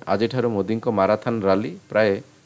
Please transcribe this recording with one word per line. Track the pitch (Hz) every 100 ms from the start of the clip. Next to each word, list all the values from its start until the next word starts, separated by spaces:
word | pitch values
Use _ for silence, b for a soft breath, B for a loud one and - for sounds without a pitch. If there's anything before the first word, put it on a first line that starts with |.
| -
ଆଜିଠାରୁ | 101 117 127 120
ମୋଦିଙ୍କ | 104 92 113 123
ମାରାଥନ୍ | 104 95 110 123 113
ରାଲି, | 95 98 135 185 -
ପ୍ରାୟ | 104 107 98 - -